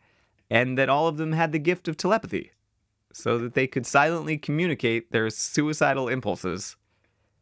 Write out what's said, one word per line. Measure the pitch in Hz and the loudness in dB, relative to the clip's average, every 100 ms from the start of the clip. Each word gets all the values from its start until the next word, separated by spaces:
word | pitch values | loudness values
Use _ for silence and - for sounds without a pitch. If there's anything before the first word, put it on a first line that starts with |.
| _ _ _ _ - | _ _ _ _ 0
and | 113 127 127 | 2 2 2
that | 135 | 2
all | 139 165 | 4 2
of | 151 | 0
them | 156 | 0
had | 160 165 | 0 0
the | 156 | 0
gift | 147 180 - | 0 0 -2
of | 151 | -2
telepathy, | 180 214 185 95 - _ _ _ _ _ _ | 0 0 0 -6 -6 _ _ _ _ _ _
so | - 113 117 | -6 -2 0
that | 120 | 0
they | 127 127 | 0 0
could | 135 120 | -2 2
silently | 139 151 165 151 156 | 4 4 2 -4 -4
communicate | - 147 175 151 123 113 - | -2 0 0 0 0 -2 -2
their | 117 110 | -2 0
suicidal | - - - 151 151 147 135 127 | -2 -4 0 -2 2 0 2 0
impulses. | 127 107 87 92 90 - - _ _ _ _ _ _ | -2 -2 -2 -4 -4 -6 -12 _ _ _ _ _ _